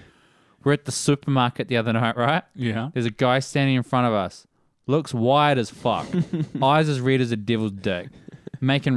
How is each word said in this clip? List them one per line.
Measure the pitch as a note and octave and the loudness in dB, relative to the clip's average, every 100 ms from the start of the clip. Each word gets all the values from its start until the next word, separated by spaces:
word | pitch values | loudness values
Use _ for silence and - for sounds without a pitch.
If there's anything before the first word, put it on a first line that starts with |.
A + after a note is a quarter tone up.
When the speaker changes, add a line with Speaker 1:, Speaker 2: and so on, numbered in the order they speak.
| - _ _ _ _ _ C#3 | -20 _ _ _ _ _ 0
Speaker 1:
We're | |
at | C#3+ | 0
the | - | -2
supermarket | - - C#3+ - C3 A#2+ - A#2 | -4 0 0 2 2 2 -2 -2
the | A#2+ | 0
other | A2+ | 0
night, | A2+ A#2 A#2 | 0 0 0
right? | A#2+ D#3+ - F3+ | 0 0 -4 -6
Speaker 2:
Yeah. | A#2+ A2 C3 | -4 -4 -4
Speaker 1:
There's | B2+ A#2 | -4 -4
a | |
guy | - B2+ C3 | 0 2 2
standing | C3 D3 C#3 B2+ | 0 0 2 0
in | |
front | A#2+ B2+ B2 | 0 0 2
of | |
us. | G#2+ F#2 - - _ _ _ - | 0 -2 -8 -20 _ _ _ -2
Looks | C#3+ - | -2 -2
wired | B2 A#2 C#3+ D3 C3+ | -2 2 4 4 2
as | G#2+ | -2
fuck. | - B2 F#2+ - F3+ D#3+ E3+ | -4 -2 -2 -2 -2 -2 -4
Speaker 3:
<laughs> | D#3 - | -6 0
Speaker 1:
Eyes | C3 D3+ D#3 | 2 4 2
as | C3+ | 0
red | B2+ C3 | 0 2
as | B2 | 0
a | A2+ | -2
devil's | G#2 A2+ A2 | -2 -2 -2
dick. | G2 G2+ F2+ G#2 - - - - - | -4 -4 -4 -6 -16 -20 -20 -18 -4
Making | C3 C#3 C#3+ | -2 0 0